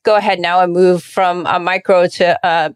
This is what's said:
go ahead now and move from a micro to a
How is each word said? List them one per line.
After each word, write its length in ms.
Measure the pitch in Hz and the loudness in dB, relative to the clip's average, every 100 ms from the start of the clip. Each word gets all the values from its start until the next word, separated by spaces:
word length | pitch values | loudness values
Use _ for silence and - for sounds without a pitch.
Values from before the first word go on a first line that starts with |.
go 140 | - 208 | 0 0
ahead 240 | 208 185 | 0 -2
now 200 | 175 180 | 0 0
and 120 | 180 | 0
move 300 | 175 185 180 | 2 2 2
from 420 | - - 185 175 165 | -4 -2 -2 -2 -2
a 140 | 180 | -2
micro 480 | 175 190 - 185 175 | -2 -4 0 2 2
to 320 | - 180 165 180 | 0 0 0 0
a 280 | 165 156 | -2 -2